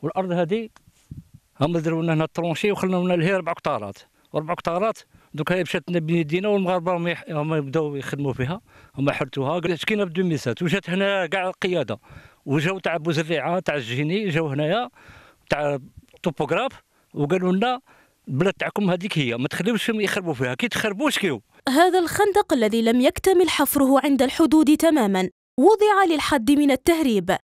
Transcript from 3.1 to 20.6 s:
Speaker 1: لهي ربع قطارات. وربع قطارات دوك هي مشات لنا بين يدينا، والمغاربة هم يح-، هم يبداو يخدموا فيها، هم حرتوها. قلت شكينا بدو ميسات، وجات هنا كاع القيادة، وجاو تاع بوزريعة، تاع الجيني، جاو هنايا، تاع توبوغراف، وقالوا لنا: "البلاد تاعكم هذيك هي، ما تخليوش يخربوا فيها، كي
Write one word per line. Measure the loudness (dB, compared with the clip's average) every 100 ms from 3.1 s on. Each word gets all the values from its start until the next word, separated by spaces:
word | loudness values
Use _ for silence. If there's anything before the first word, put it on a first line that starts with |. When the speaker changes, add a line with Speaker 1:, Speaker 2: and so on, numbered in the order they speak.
Speaker 1:
لهي | 0 0 0
ربع | -2
قطارات. | -4 -4 -4 -6 -14 -20 _ _
وربع | -6 -4
قطارات | -4 -2 -2 -2 -4 -12 _ _
دوك | -8 -2
هي | -2
مشات | 0 -4 -2
لنا | -4
بين | 0 0
يدينا، | 0 -2 0
والمغاربة | 0 2 0 0 -2
هم | -2
يح-، | -4 -6
هم | -4 -2
يبداو | -2 -2 -2 -2 -4
يخدموا | -8 -4 -4
فيها، | -2 -4 -6 _ -20 -20 -4
هم | -2
حرتوها. | -2 -4 -4 -4 -2
قلت | -2 -4
شكينا | -2 -2
بدو | -2 -2
ميسات، | -2 0 -2 -4
وجات | -2 -2 -2
هنا | -2 0 0 -2
كاع | -2 -4
القيادة، | -4 -2 -2 -2 -6 _ -20 -20 _ -2
وجاو | 0 0 -2
تاع | -2 -2
بوزريعة، | -2 -2 0 -2 -2 -2
تاع | -2 -4
الجيني، | -4 -4 -2 -2 -2
جاو | -2 -2
هنايا، | -2 -2 -2 -4 _ -20 -20 -20 _ _
تاع | 0 0 -2 -8 -20 -20 -6
توبوغراف، | -6 -4 -2 -2 -2 -8 _ _ _
وقالوا | -6 -2 0 0
لنا: | 0 0 -2 _ _ _ _ -8
"البلاد | -2 0
تاعكم | 0 -4 -2 0
هذيك | 0 -2 -2
هي، | -2 -2
ما | -4
تخليوش | -4 -2 -2 -2
يخربوا | -2 -2 -2 -4
فيها، | -2 -2
كي | -2